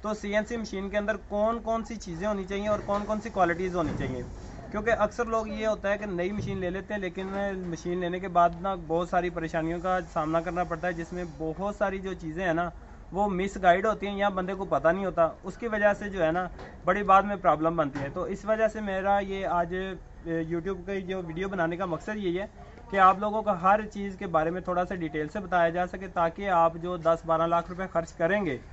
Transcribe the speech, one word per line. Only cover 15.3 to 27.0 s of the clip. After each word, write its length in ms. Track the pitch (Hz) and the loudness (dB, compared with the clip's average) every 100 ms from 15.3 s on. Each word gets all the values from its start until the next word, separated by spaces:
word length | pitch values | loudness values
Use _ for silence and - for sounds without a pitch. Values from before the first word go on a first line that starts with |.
| - 190 | 2 -12
उसकी 220 | 180 240 | -8 -4
वजह 240 | 214 208 | 2 4
से 140 | 208 208 | 2 -4
जो 120 | 190 | 0
है 100 | 160 | 2
ना 160 | 170 180 - - - - | 2 -2 -8 -14 -6 0
बड़ी 180 | 190 202 | 0 8
बाद 200 | 190 196 | 8 8
में 160 | 202 | 2
problem 340 | 165 151 156 165 | 4 4 4 2
बनती 220 | 147 139 | 0 0
है। 100 | 139 | -6
तो 140 | - - | -4 -4
इस 180 | 190 202 | -4 0
वजह 220 | 220 220 | 2 2
से 140 | 214 | 0
मेरा 340 | 208 190 196 202 | -2 -2 2 2
ये 220 | 190 196 190 | 2 -4 0
आज, 280 | 175 175 | 0 0
ए, 720 | 185 190 180 - - 165 165 160 | -2 -4 -8 -14 -14 -4 -2 -2
YouTube 340 | 170 165 190 | -2 -4 -6
की 220 | 180 196 | -4 -6
जो 180 | 180 190 | -4 -6
video 280 | 175 160 196 | -6 -4 -4
बनाने 280 | 196 165 170 | 0 0 0
का 80 | 190 | -2
मकसद 300 | 156 - 214 | -4 -4 -4
यही 180 | 196 175 | -2 -2
है 140 | 208 - - - - | -4 -10 -18 -18 -4
कि 60 | 196 | 8
आप 220 | 190 190 | 8 8
लोगों 200 | 208 214 | 2 0
को 100 | 208 185 | 0 2
हर 260 | 185 208 214 | 6 4 2
चीज़ 280 | 208 202 190 | -6 -8 -6
के 100 | 196 | 0
बारे 220 | 165 160 | 2 2
में 100 | 180 | -2
थोड़ा 200 | 180 180 | -2 0
सा 120 | 180 196 | 0 -2
detail 300 | 160 151 151 | -4 -4 -4
से 120 | 214 | -6
बताया 300 | 185 180 170 | 0 4 4
जा 160 | 170 180 | 2 -2
सके, 220 | 185 190 | -4 -6
ताकि 380 | 175 170 165 202 | 0 0 0 2
आप 300 | 180 165 165 | 4 4 2
जो 180 | 175 180 | -6 0